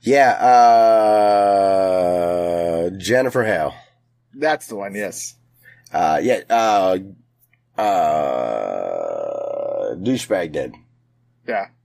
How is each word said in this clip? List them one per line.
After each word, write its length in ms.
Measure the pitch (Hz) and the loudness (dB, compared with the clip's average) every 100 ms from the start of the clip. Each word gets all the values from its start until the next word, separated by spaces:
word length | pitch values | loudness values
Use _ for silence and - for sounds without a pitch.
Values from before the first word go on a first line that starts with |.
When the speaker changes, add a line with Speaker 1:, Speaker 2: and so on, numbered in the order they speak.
Speaker 1:
Yeah, 300 | 117 139 131 | 2 4 4
uh, 2500 | 107 123 123 117 117 113 110 107 107 104 104 101 98 98 95 95 92 90 90 87 87 87 85 85 82 87 95 | 4 4 6 6 6 6 4 4 4 4 2 4 2 2 2 2 0 0 0 0 -2 -2 -2 -2 -2 -4 -6
Jennifer 480 | 90 127 131 127 110 | -2 0 0 -2 -2
Hale. 280 | 92 73 - _ _ _ _ _ | -2 -4 -8 _ _ _ _ _
Speaker 2:
That's 340 | 135 151 151 - | -6 -4 -4 -8
the 80 | 107 | -12
one, 180 | 98 | -10
yes. 420 | 101 101 - - _ _ _ - _ _ | -8 -8 -8 -16 _ _ _ -20 _ _
Speaker 1:
Uh, 260 | 78 82 78 | -2 0 0
yeah, 200 | 107 120 - | 0 -2 0
uh, 480 | 117 110 104 95 92 95 - _ _ _ _ _ - | 0 2 2 2 -2 -6 -20 _ _ _ _ _ -4
uh, 2250 | 107 95 78 76 71 62 60 55 50 50 50 50 50 50 50 50 50 50 50 - 50 69 | -2 0 0 0 -2 -4 -4 -6 -6 -6 -6 -6 -6 -6 -8 -8 -8 -8 -8 -6 -6 -6
Douchebag 560 | 104 127 - 101 85 | -4 -4 -4 -4 -4
did. 240 | 73 65 - _ _ _ _ _ _ - | -6 -8 -12 _ _ _ _ _ _ -8
Speaker 2:
Yeah. 200 | 110 98 _ | -6 -8 _